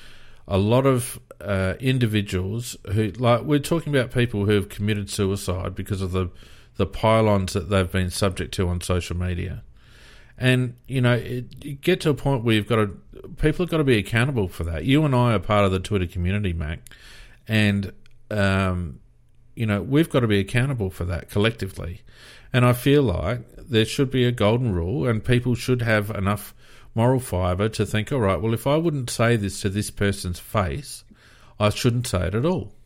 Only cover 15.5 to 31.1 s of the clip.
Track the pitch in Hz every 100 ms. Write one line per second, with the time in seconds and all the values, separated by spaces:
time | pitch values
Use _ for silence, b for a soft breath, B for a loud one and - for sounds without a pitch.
15.5 | 104 98 95 90 104 87 92 90 104 104
16.5 | 82 76 85 - B B B B B -
17.5 | 110 104 101 92 - - - - 107 98
18.5 | 95 95 90 85 64 - _ _ - -
19.5 | - 110 101 92 143 170 143 117 101 98
20.5 | 123 131 127 95 - 90 85 - 104 110
21.5 | 113 95 - 87 - B B B B B
22.5 | 127 123 123 139 143 127 85 82 120 -
23.5 | - - 110 110 - 135 131 123 123 104
24.5 | 123 127 90 85 131 131 110 - 123 123
25.5 | 117 - 127 117 107 104 110 95 104 -
26.5 | b b b b - 120 131 123 90 92
27.5 | 90 110 - 104 107 104 143 101 87 110
28.5 | 113 139 151 170 147 120 - 117 117 101
29.5 | - 101 98 101 - 101 95 92 87 -
30.5 | 110 92 69 - - -